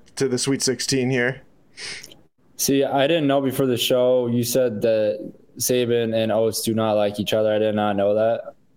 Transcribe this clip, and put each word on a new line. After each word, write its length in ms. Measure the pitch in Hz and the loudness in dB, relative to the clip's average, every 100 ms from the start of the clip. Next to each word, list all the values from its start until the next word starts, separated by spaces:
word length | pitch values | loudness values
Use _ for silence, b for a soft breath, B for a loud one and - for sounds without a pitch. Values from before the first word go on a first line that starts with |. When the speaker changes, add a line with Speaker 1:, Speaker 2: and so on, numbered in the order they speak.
| - | -14
Speaker 1:
to 120 | - 135 | -4 -2
the 120 | 123 | 0
Sweet 240 | 135 139 | -2 -2
sixteen 480 | - 123 - 131 123 | -2 -2 -2 -2 0
here. 320 | 131 120 131 - - _ B B B B - _ _ _ - | 0 0 -4 -12 -20 _ B B B B -20 _ _ _ -6
Speaker 2:
See, 260 | - 139 | 0 2
I 240 | 135 135 139 | 2 2 2
didn't 200 | 170 147 | 2 2
know 160 | 139 | 2
before 240 | 135 123 135 | 0 0 0
the 100 | 117 | 0
show. 500 | - 127 123 127 123 | 0 2 4 2 0
You 160 | 120 | -2
said 380 | 120 135 127 107 | 0 0 0 0
that 520 | 117 110 107 107 - - _ - | 0 2 0 -2 -8 -18 _ -6
Saban 560 | 123 127 120 120 113 113 | -2 0 2 0 0 0
and 160 | 110 | 0
Oates 300 | 107 113 107 | 0 0 -2
do 100 | - | -2
not 220 | 110 110 | 0 2
like 260 | 104 104 104 | 2 0 -2
each 140 | 101 | -2
other. 180 | 110 107 | 0 2
I 40 | 107 | 2
did 160 | 107 | 0
not 200 | 107 104 | 0 0
know 200 | 101 101 | 0 2
that. 400 | 104 110 117 - - _ | 2 2 0 -6 -18 _